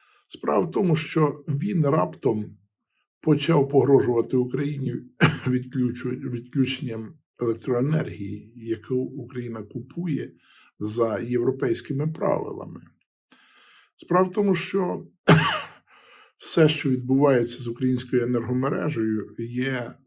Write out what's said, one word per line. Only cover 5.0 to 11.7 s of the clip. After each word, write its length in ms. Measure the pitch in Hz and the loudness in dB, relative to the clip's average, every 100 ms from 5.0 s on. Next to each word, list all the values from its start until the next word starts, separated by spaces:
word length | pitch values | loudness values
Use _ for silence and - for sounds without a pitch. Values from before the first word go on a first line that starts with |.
| - - | -10 0
<coughs> 260 | 160 - 127 | 2 2 -2
відключу-, 640 | 127 123 131 123 - 127 | -2 -2 -2 -2 -2 -6
відключенням 1040 | 127 135 120 - 139 127 - 117 113 107 - _ - | -6 -6 -8 -4 0 0 0 -6 -8 -10 -16 _ -4
електроенергії, 1080 | 117 110 - 123 143 156 - 92 101 104 - 120 | -2 -2 -2 0 2 0 -2 -8 -8 -10 -14 -14
яку 400 | 113 107 - 127 | -6 -6 -2 -4
Україна 680 | 131 131 120 127 117 110 | -4 -8 -10 -10 -8 -10
купує 680 | 98 - 135 170 175 131 92 - _ _ _ - | -10 -12 -10 -8 -4 -4 -6 -14 _ _ _ -10
за 400 | 107 113 113 98 | -6 0 0 0
європейськими 880 | 117 123 127 127 127 | -2 0 0 0 -2